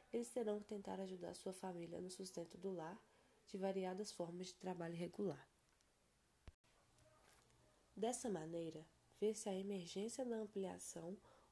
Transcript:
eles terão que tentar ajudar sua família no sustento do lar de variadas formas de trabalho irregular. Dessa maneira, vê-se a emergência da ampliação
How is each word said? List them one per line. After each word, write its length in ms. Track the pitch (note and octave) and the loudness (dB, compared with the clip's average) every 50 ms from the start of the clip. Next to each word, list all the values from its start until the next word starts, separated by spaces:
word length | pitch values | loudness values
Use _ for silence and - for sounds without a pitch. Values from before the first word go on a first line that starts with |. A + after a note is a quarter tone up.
| - - | -16 0
eles 200 | - A3+ A#3+ A#3 | 2 2 2 4
terão 280 | - B3 A#3 G#3+ G#3 G#3 | 2 4 4 4 4 2
que 60 | G#3 | 2
tentar 340 | - A3 G3+ G3+ G3+ F#3+ F#3 | -2 -4 -4 -2 -2 0 0
ajudar 340 | F#3+ F#3 F#3 F3+ F3 E3+ F3 | 0 -2 -2 -4 -4 -4 -4
sua 180 | - - F#3+ F#3 | -2 -2 -4 -2
família 480 | F#3 - F#3+ F3+ F3 E3+ E3 E3+ E3+ | -2 -2 -2 -2 -2 -4 -2 -2 -2
no 80 | F3+ F#3 | -4 -4
sustento 480 | F#3 - F#3+ F#3 - - E3+ E3+ - F#3 | -4 -6 -6 -4 -2 -4 -4 -4 -6 -4
do 140 | F3 G3 | -2 -2
lar 280 | F#3+ F3 D#3 D#3+ F#3 A3+ - - - - - - - - - | 0 0 -2 -4 -4 -8 -12 -18 -20 -20 -20 -20 -20 -20 -18
de 100 | - - G3 | -8 -2 2
variadas 520 | F#3 G3 F#3+ G3 F#3 F#3 F#3 F#3 G#3+ G3+ | 2 4 4 4 4 2 2 0 -2 -4
formas 360 | - - F3 E3 E3+ F3+ F#3 F#3 | 0 -2 -2 -2 0 -4 -4 -4
de 80 | - | -6
trabalho 400 | - - F#3 F3+ E3+ E3+ E3 E3+ | -4 -2 -2 0 0 0 -2 0
irregular. 520 | E3 F3 E3+ - - G#3 F#3+ C#3+ C#3 - - - - - - - _ - _ _ _ _ _ _ _ _ _ _ _ _ - - _ _ - - - - - - - - - - - - - - - - - - - - - - - - - - | 0 0 -2 0 2 2 2 2 0 -6 -14 -20 -20 -20 -20 -20 _ -20 _ _ _ _ _ _ _ _ _ _ _ _ -16 -16 _ _ -20 -20 -20 -20 -20 -20 -20 -20 -20 -20 -20 -20 -20 -20 -20 -20 -20 -20 -20 -20 -20 -20 -20 -20 -16 -2
Dessa 320 | G#3 G3 A3+ B3 A#3+ - B3 | 2 2 4 4 2 2 0
maneira, 560 | G3 E3+ D#3 D#3+ E3+ E3+ E3 E3 D#3 D#3 D#3+ - - - - - - - | 0 0 0 -2 -2 -2 -2 -2 -4 -8 -12 -14 -18 -20 -20 -20 -4 2
vê-se 280 | - G#3+ A3 G#3+ - G#3+ | 4 4 4 4 2 2
a 60 | F#3+ | 2
emergência 720 | F#3+ G3 G3+ G3+ F#3+ E3+ E3+ - F#3+ G3+ A3+ A#3 - C4 | 2 2 2 0 0 -2 -2 -2 0 0 0 0 0 0
da 120 | B3 A#3 A3 | 2 2 0
ampliação 800 | A3 G#3 - G3+ F#3+ F3+ F3+ F3+ - - - E3+ E3 E3+ F#3+ - - - - - - - | 0 0 0 0 0 0 0 -2 -4 -6 -6 -4 -4 -4 -6 -6 -8 -16 -20 -20 -20 -20